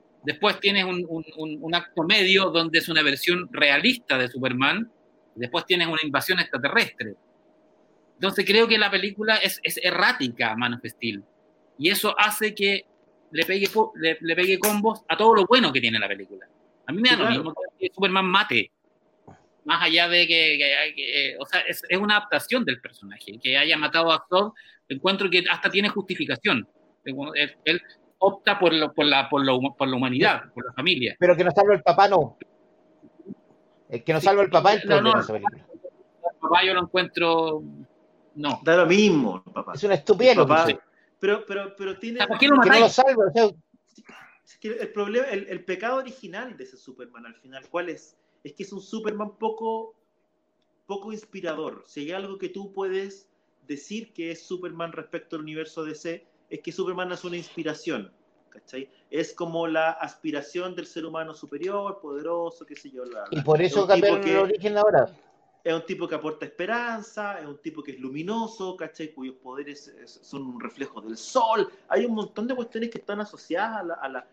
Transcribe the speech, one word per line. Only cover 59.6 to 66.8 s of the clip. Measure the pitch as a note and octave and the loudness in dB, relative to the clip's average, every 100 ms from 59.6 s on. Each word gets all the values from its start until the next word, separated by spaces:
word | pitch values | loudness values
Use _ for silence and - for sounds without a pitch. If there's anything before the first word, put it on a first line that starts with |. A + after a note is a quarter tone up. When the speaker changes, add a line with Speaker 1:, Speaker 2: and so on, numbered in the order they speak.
| E3 | -2
Speaker 2:
la | D#3+ D#3+ | -2 -2
aspiración | D#3+ D3+ - D#3+ C#3+ C#3+ F3 F#3 F3 | -4 -10 -10 -8 -8 -8 -10 -10 -10
del | D#3+ | -12
ser | E3+ | -12
humano | E3 D#3+ D#3+ | -10 -10 -10
superior, | D3+ C#3+ D3 F3 G3+ G3+ - | -14 -16 -10 -8 -6 -8 -10
poderoso, | D3+ C#3+ D#3+ E3+ E3+ E3 | -12 -10 -6 -6 -6 -10
qué | D#3 C#3+ | -20 -20
sé | C#3+ | -18
yo, | C3 | -16
bla, | B2 A2+ - | -14 -14 -8
bla. | D3+ | -4
Speaker 3:
Y | |
por | D3 D#3 | 2 2
Speaker 2:
Es | F3+ | 4
Speaker 3:
eso | G3+ | 2
Speaker 2:
un | F#3+ | 4
tipo | |
Speaker 3:
cambiaron | F#3 G3+ - | 6 6 4
Speaker 2:
que | - | 2
Speaker 3:
el | F#3+ | 2
origen | F#3+ G#3 G#3 G#3 | 2 0 0 2
ahora. | G#3+ D#3+ A#2 - _ _ _ _ E3+ | 6 6 2 -2 _ _ _ _ -4
Speaker 2:
es | |
un | D#3+ | -4
tipo | E3 E3+ E3+ | -4 -8 -6
que | |
aporta | D3+ D#3 D#3 D3 | -6 -8 -10 -12
esperanza, | - F#3 A#3 | -8 -6 -6